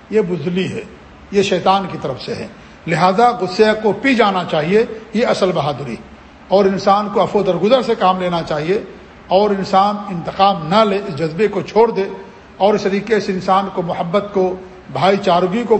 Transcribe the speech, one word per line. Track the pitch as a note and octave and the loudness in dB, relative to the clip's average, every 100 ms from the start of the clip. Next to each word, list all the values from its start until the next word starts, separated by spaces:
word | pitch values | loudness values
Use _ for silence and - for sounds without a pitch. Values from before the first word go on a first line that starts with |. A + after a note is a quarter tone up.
| - | -4
یہ | G#3 | -2
بزدلی | F3+ F3 D#3+ F3+ E3 | 0 -4 -4 -4 -4
ہے، | A2+ G2+ - - - - | -6 -12 -18 -20 -20 -2
یہ | G3 | 0
شیطان | F#3+ F3+ F#3+ G3 F#3 | 2 0 2 2 -2
کی | D#3 | -6
طرف | C#3 B2 | -8 -8
سے | - | -10
ہے۔ | A2+ G#2+ - - - - | -10 -10 -16 -20 -14 -4
لہذا | C#3 F#3 G3 A#3+ - | 0 2 4 2 2
غصے | F3+ - G#3+ G#3+ | -4 2 2 4
کو | G#3+ | -2
پی | G3 C4+ | 0 0
جانا | A#3 G#3 F#3+ E3+ | 2 2 0 -2
چاہیے، | D#3+ D#3 G#3 A#3 - - | -2 2 2 0 -6 -6
یہ | G#3 A#3+ | -2 0
اصل | G3 F#3+ | 0 0
بہادری، | E3+ D3 C3+ C#3 G#2+ - - - - - | 0 -2 -4 -8 -12 -14 -20 -20 -20 0
اور | F#3+ | 4
انسان | F#3+ G3 G3+ G3 G#3 | 4 2 2 2 2
کو | G#3 | 0
عفو | F3 G#3 | 0 0
درگزر | F#3 E3+ G3 C4 | 0 0 2 2
سے | A3 A3+ | 2 0
کام | F#3+ F#3 | 2 2
لینا | F3+ E3+ | -2 -4
چاہیے، | D#3 D#3 D#3+ G#3+ - - - - - | -4 -4 -2 -4 -4 -16 -20 -20 0
اور | F#3 G#3 | 2 2
انسان | G3 F3+ F#3+ G3+ G#3 G#3 | 0 0 2 2 -2 -8
انتقام | F3 D3+ - G3 F#3 D#3 | -8 -8 0 2 2 0
نہ | G3+ | 2
لے، | A3 F#3+ G3+ | 2 0 -4
اس | C#3+ | -6
جذبے | D#3+ D#3+ G#3 | -4 0 -2
کو | G3 | -2
چھوڑ | D#3 G#3 A3+ | -2 2 2
دے، | F#3+ G3 - - - - - | 2 -4 -8 -16 -20 -20 0
اور | F#3+ | 2
اس | G#3 | 2
طریقے | G3 G3 G3+ G#3 | 0 -2 0 -2
سے | G3+ | 0
انسان | F#3 G3+ F#3+ G3 | -4 2 0 0
کو | F#3 | -4
محبت | E3+ D3+ F3 G3+ G3+ | -4 -4 -2 -2 0
کو، | G3 F#3 - - - - | -2 -2 -4 -12 -20 -10
بھائی | C3 F3+ G3+ | 0 2 2
چارگی | F#3+ F3 F3+ A3 | 2 2 2 -2
کو | A#3 | 0